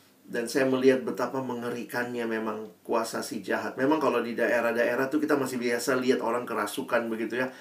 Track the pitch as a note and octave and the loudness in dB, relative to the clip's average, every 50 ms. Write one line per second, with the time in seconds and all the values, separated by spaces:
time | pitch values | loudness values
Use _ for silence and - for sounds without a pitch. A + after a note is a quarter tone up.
0 | - _ _ _ - - A#2 A#2+ A#2 A#2 - C#3+ C3 C3 C3 B2+ B2+ C3+ C3 B2+ | -20 _ _ _ -14 -8 -6 -6 -4 -2 0 2 2 4 2 6 6 6 6 6
1 | A2+ G2+ - - B2+ B2 C3+ C3 B2+ B2 A#2+ A#2+ A#2+ A#2+ A#2+ A#2+ A2+ - - B2 | 2 -2 -4 -2 -4 -4 -4 -4 -6 -4 -6 -6 -6 -6 -6 -6 -8 -6 -4 -4
2 | A#2+ A#2+ B2 A#2+ A#2 A2+ A2+ A2 A2 A2 G#2+ G#2+ A2 G#2 - - - - A#2+ A#2 | -4 -4 -4 -4 -4 -2 -2 -2 -4 -4 -4 -6 -8 -12 -14 -14 -6 -2 0 0
3 | A2+ - - A2+ - - B2+ A2 F#2+ - A2+ - G#2+ G2+ - B2+ C3 D3 D#3 D#3 | 0 -2 -4 -6 -6 -6 -8 -6 -4 -2 -2 -2 -4 -4 -2 0 2 4 4 4
4 | C#3 B2 A#2+ A#2+ A2+ A#2 A2+ A2 A#2 G#2 A#2+ A#2+ A#2 A#2 A2+ A#2+ A#2 A#2+ B2 B2 | 2 2 2 2 0 0 0 0 2 2 2 2 2 2 2 2 2 2 2 2
5 | C3+ C3 - D3 D3 D3+ D3+ C#3 C3 B2+ C3 A#2+ A#2 B2 A#2+ A#2+ - C#3+ C3 B2+ | 0 0 0 0 2 2 2 2 2 0 -2 -2 0 0 0 0 2 0 0 2
6 | B2 B2+ B2 - A#2 A#2 A#2 B2 B2 A#2+ A2+ G#2+ G#2 G2+ - - C3 - B2 A#2 | 4 4 2 2 2 0 0 -2 -2 -4 -2 -2 -2 -2 -4 -6 -2 0 0 0
7 | A#2 A#2 A2+ A2 A2+ G#2 A2+ B2 C3 B2+ - - | 0 -2 -2 -4 -4 -4 -2 -2 -2 -4 -6 -10